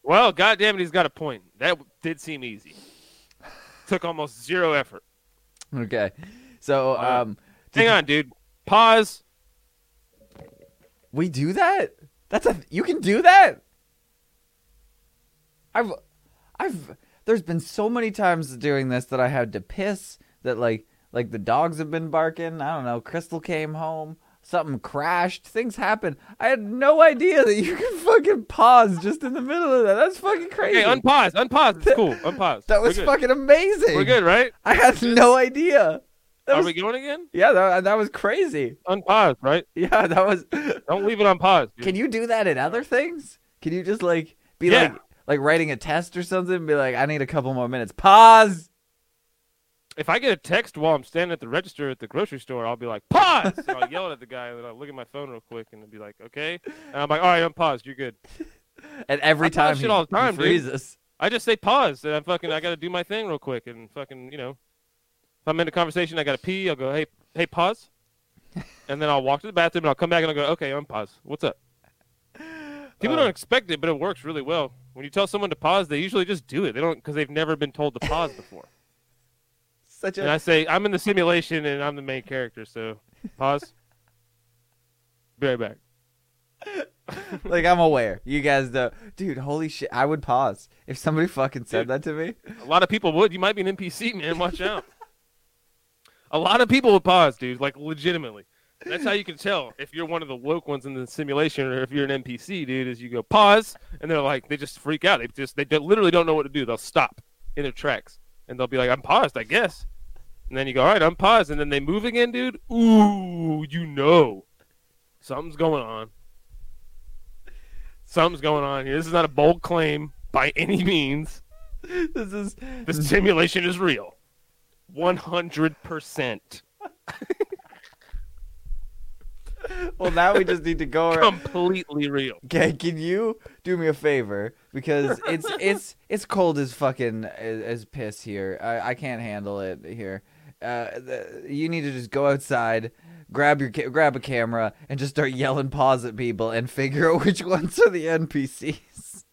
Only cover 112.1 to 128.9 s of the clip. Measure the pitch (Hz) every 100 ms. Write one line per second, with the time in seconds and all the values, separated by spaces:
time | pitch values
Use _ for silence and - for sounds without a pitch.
112.1 | 233 240 240 254 - - 233 226 220 208
113.1 | 202 185 170 165 151 151 160 160 143 143
114.1 | 175 135 98 _ _ _ _ _ _ _
115.1 | _ - 135 165 147 160 151 113 110 110
116.1 | - - - _ - - - - - -
117.1 | - - - - - - - - - -
118.1 | 175 165 165 151 151 139 139 135 147 160
119.1 | 170 156 135 151 170 - 170 160 147 151
120.1 | - - 135 139 - 165 196 180 170 139
121.1 | 147 156 - - - - - 359 359 320
122.1 | 285 202 202 202 - 262 254 233 151 147
123.1 | 202 190 165 170 185 175 180 180 117 95
124.1 | _ _ _ _ _ _ _ _ 139 175
125.1 | 180 - 175 170 151 160 151 - 160 -
126.1 | - 131 107 _ - _ _ 392 _ -
127.1 | - - - 392 392 _ - - _ _
128.1 | - - - - - - - -